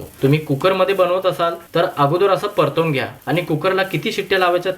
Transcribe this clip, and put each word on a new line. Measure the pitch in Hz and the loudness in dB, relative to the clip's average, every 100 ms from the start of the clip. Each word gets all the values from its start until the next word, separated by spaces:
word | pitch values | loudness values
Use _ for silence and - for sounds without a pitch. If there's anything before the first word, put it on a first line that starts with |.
| - - | -12 -2
तुम्ही | 135 156 | 2 2
कुकरमध्ये | 156 139 185 190 185 | 0 0 0 2 2
बनवत | 190 180 185 185 | 2 2 2 0
असाल | 160 170 - - | 0 -2 -4 -6
तर | 165 - - | -2 -2 0
अगोदर | 143 175 196 | 0 2 2
असं | 175 202 | 2 0
परतवून | - 143 151 165 | 0 0 0 0
घ्या | 131 107 - - | -2 -4 -8 -4
आणि | 156 | -4
कुकरला | 165 151 185 190 | -2 -2 0 0
किती | 190 165 226 | -2 -4 -4
शिट्ट्या | 208 190 190 | -6 -2 0
लावायच्या | 180 180 185 | 2 0 -2